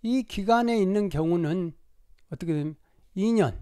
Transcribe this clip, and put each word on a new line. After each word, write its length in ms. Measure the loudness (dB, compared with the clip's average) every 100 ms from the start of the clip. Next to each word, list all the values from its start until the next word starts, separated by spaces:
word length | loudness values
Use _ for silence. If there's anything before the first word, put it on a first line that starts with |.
이 220 | 0 -2
기간에 540 | -2 -6 2 2 4 2
있는 300 | 2 2 0
경우는 640 | 0 0 2 0 -2 -4 -8 -20 -20 _ -20 _
어떻게 200 | -10 -4
됩니까? 260 | -2 -4 -8 _ _ _
이 180 | -2 0
년. 260 | 2 0 -2